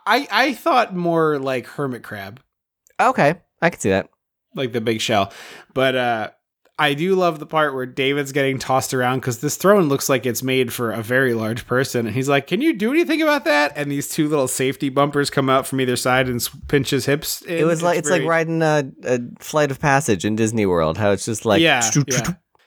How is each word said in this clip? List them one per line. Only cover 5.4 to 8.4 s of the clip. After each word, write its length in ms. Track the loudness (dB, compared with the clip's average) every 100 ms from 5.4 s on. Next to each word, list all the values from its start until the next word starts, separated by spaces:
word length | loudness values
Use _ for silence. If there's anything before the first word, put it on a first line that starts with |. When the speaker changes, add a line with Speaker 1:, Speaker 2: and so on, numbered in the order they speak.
| -20 -20 -8
Speaker 1:
But, 220 | 0 0
uh, 360 | 2 0 -2 -6 -12 _ _ _ 0
I 140 | 0
do 200 | 2 0 2
love 220 | 2 -2
the 60 | -4
part 280 | 0 0
where 120 | -2 -6
David's 440 | -2 0 0 -2
getting 280 | 0